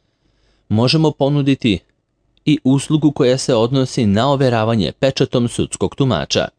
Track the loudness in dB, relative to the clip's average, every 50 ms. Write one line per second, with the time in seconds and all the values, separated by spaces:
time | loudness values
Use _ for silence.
0 | _ _ _ _ _ _ _ _ _ _ _ _ _ -2 0 0 2 2 2 2
1 | 2 0 0 0 -2 0 0 0 0 0 0 0 0 -2 -2 -2 _ _ _ _
2 | _ _ _ _ _ _ _ _ -2 0 0 0 2 2 0 0 0 0 -2 2
3 | 2 0 0 2 2 2 2 0 0 0 0 0 0 0 0 -2 -2 -2 -2 -2
4 | 0 2 2 2 2 0 0 2 0 0 0 0 0 0 0 0 -2 -2 -4 -2
5 | -2 -2 0 0 -2 -2 0 -2 -2 -2 -2 -4 -6 -4 -4 -4 -6 -4 -2 -2
6 | -2 0 0 -2 -2 -2 -2 -2 -4 -4 _